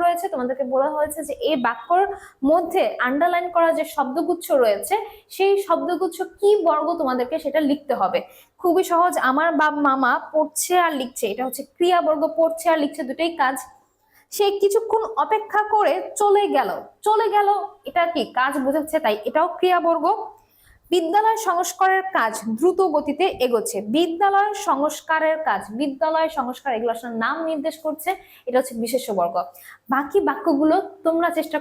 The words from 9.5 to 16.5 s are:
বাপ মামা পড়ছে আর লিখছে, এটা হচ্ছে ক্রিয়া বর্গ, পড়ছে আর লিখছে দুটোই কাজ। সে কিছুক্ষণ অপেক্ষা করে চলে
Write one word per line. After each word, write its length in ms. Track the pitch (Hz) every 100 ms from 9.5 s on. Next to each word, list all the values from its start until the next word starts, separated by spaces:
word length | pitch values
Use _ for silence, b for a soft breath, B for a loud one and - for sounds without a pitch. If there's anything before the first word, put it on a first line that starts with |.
| 294
বাপ 140 | 302 294 285
মামা 260 | 269 247 302 -
পড়ছে 440 | 311 302 - - 359
আর 140 | 339 277
লিখছে, 240 | 247 - 214
এটা 120 | 208
হচ্ছে 180 | 262 269 277 -
ক্রিয়া 220 | 349 349
বর্গ, 220 | 302 302 320 320
পড়ছে 300 | 320 330 349
আর 80 | 320
লিখছে 240 | 294 302 254
দুটোই 240 | 269 339 330
কাজ। 200 | 262 269 - _ _ _ _ b b
সে 140 | - 403 403
কিছুক্ষণ 420 | 403 453 453 440 440 -
অপেক্ষা 380 | 302 427 - 415 415
করে 240 | 427 339 359 - -
চলে 240 | 415 403 392